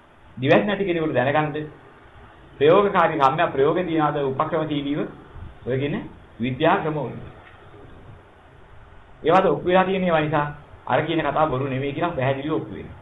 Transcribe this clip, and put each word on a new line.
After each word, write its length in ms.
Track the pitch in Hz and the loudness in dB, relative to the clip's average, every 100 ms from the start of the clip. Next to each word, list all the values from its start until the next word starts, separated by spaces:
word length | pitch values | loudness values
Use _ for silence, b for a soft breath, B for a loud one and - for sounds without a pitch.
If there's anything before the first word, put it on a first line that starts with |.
| - - - - | -20 -20 -20 -4
දිවස් 260 | 131 175 | 4 4
නැති 220 | 208 196 196 | 4 -2 -2
කෙනෙකුට 280 | 170 156 | -2 0
දැනගන්න 540 | 127 131 151 151 151 151 - - - - - - - - | 0 2 2 0 -4 -10 -14 -20 -20 -20 -20 -20 -20 -14
ප්‍රයෝගකාරී 680 | - 139 190 202 190 165 156 | 2 6 6 4 4 2 4
සම්‍යක් 320 | 135 160 170 | 2 4 0
ප්‍රයෝග 260 | 131 143 175 | 2 2 2
තියනවාද 380 | 175 160 151 147 | 0 2 2 0
උපක්‍රමශීලීව 760 | 139 131 156 160 156 147 139 151 202 - - - - - | -2 -2 -2 -2 -2 -4 -4 -4 -6 -10 -18 -18 -18 -14
ඔය 140 | - 131 | -6 -4
කියන 180 | 143 196 - - - - | -2 -4 -8 -16 -20 -8
විද්‍යා 400 | 120 131 156 190 | -6 0 2 2
ක්‍රම 200 | 160 151 | 0 -6
වලින්. 240 | 123 117 - - - - - - - - - - - - - - - - - - - - | -8 -10 -16 -18 -20 -20 -20 -20 -20 -20 -20 -20 -20 -20 -20 -20 -20 -20 -20 -20 -20 -8
ඒවාද 240 | 143 180 190 | 2 4 4
ඔප්පු 180 | 127 151 | 0 0
වෙලා 200 | 180 185 | 2 2
තියෙන 180 | 190 | 0
ඒවා 180 | 180 160 | 0 0
නිසා 260 | 151 151 147 - - - | 0 -2 -2 -8 -18 -16
අර 160 | - 131 | -2 -2
කියන 200 | 156 160 | 0 -2
කතාව 280 | 143 135 156 | -2 0 0
බොරු 180 | 127 139 | 0 -4
නෙමෙයි 260 | 131 143 | -4 -4
කියලා 180 | 143 175 | -4 -4
පැහැදිලිව 420 | 170 127 135 143 | -2 -2 -2 -4
ඔප්පු 180 | 156 - | -6 -6
වෙනවා. 280 | 92 - - | -12 -16 -18